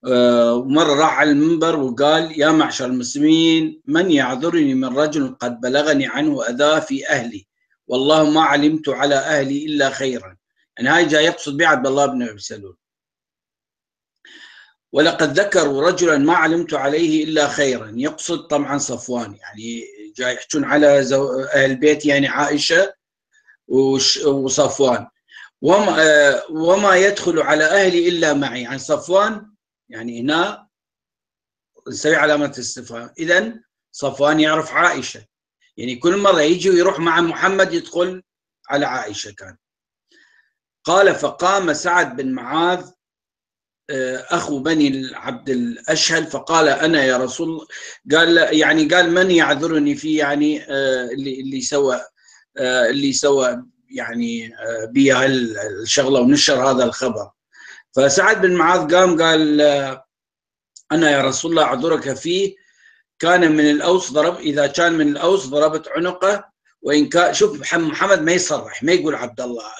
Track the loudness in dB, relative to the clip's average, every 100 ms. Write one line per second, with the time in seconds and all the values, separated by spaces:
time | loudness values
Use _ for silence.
0 | 0 2 4 4 2 0 0 0 2 2
1 | 2 2 2 4 2 2 0 0 -4 0
2 | 2 2 0 0 2 2 0 -2 -6 -4
3 | -6 0 2 4 4 2 0 -8 -4 0
4 | 2 2 0 -2 -2 0 0 0 -2 -2
5 | -2 -2 -6 -6 -8 -6 -2 -2 2 0
6 | 0 -2 -2 -2 -4 0 2 2 -2 -8
7 | -4 -4 -4 -12 _ _ _ _ _ -2
8 | 2 4 4 4 2 2 2 0 -4 -2
9 | 0 0 0 -2 -2 -4 -4 -2 -2 -2
10 | -6 -6 -10 -20 _ _ _ -6 0 2
11 | 2 2 2 -2 -8 -2 2 2 0 0
12 | 0 -2 -6 -8 -14 -16 -18 -20 _ _
13 | _ _ _ _ _ _ _ _ _ _
14 | _ _ _ -20 -20 -20 -20 _ _ 0
15 | 2 2 -2 0 0 2 0 2 0 2
16 | 2 2 2 2 2 0 -2 -4 -2 0
17 | 0 0 0 0 -2 0 -2 -2 -6 -6
18 | -6 -6 -8 -8 -4 -4 -2 -4 -6 -8
19 | -8 -8 -8 -14 -20 -16 -12 -12 -14 -20
20 | -20 -8 -6 -6 -6 -6 0 4 6 6
21 | 4 0 0 -4 -2 0 2 2 2 2
22 | 2 0 0 -2 -2 -2 0 2 0 -4
23 | _ _ _ _ _ _ _ 2 2 2
24 | 0 0 0 -2 -2 0 -2 2 0 0
25 | -6 _ _ -20 -20 _ 2 2 2 2
26 | 4 6 4 2 -4 -4 2 2 4 4
27 | 4 0 -2 -2 0 2 2 2 2 2
28 | 0 0 0 0 -2 -6 -10 -12 -4 -4
29 | 0 0 0 -4 -14 _ _ _ _ -14
30 | -12 -8 -2 0 -2 -4 _ _ _ _
31 | _ _ _ _ _ _ _ _ -14 -6
32 | 0 2 2 2 -2 -6 -12 -12 -14 -14
33 | -16 -10 0 0 0 -10 _ _ _ -8
34 | -8 0 0 2 2 0 -2 0 0 0
35 | -8 -14 _ _ _ _ _ -12 -10 -4
36 | -2 2 2 2 2 2 2 4 2 0
37 | 0 0 -2 -2 -2 2 0 0 -6 -4
38 | -4 -4 _ _ _ _ _ -4 -2 -4
39 | -8 -12 -16 -18 -20 -20 _ _ _ _
40 | _ _ _ _ _ _ _ _ 0 4
41 | 4 2 -4 -2 0 0 0 -4 0 0
42 | 0 -4 -8 -8 -6 -2 -2 -2 -6 _
43 | _ _ _ _ _ _ _ _ _ -6
44 | -6 -6 -4 -6 -4 -4 -2 0 0 0
45 | -8 -12 -10 -10 -4 -4 -4 -6 -4 -2
46 | 0 -2 -2 -8 -2 2 2 2 0 2
47 | 2 0 -2 -6 -8 -8 -12 -18 -18 -20
48 | -2 2 4 4 4 2 2 2 2 2
49 | 2 2 4 4 2 0 0 0 0 -2
50 | -4 -2 0 0 0 -2 -6 -4 0 -2
51 | -4 -8 -8 -8 -8 -8 -4 0 0 -2
52 | -8 _ _ _ _ -6 -2 2 0 0
53 | -2 0 2 2 0 -2 -10 _ _ -12
54 | -10 -6 -6 -6 -10 -14 -10 -8 -4 2
55 | 4 4 2 0 -2 -6 -10 -10 -4 -2
56 | 2 2 4 4 2 2 2 0 0 -2
57 | -6 -6 -10 _ _ -20 -20 -20 _ 2
58 | 2 4 2 4 2 2 2 2 2 4
59 | 4 4 4 4 2 4 4 2 -2 -8
60 | _ _ _ _ _ _ _ _ _ 2
61 | 4 4 0 -2 -2 0 2 0 0 -2
62 | -2 -8 -4 -2 -2 -6 _ _ _ _
63 | _ _ 2 4 4 4 4 2 2 0
64 | 0 0 0 -2 -4 0 -2 2 0 2
65 | 0 0 0 0 0 0 0 0 -6 -4
66 | -4 -2 0 -2 -6 _ _ _ 0 2
67 | 2 2 2 2 0 0 -4 -2 -2 -2
68 | 2 2 2 0 0 -4 -6 -8 0 0
69 | 0 -6 -8 -10 -10 -10 -14 -18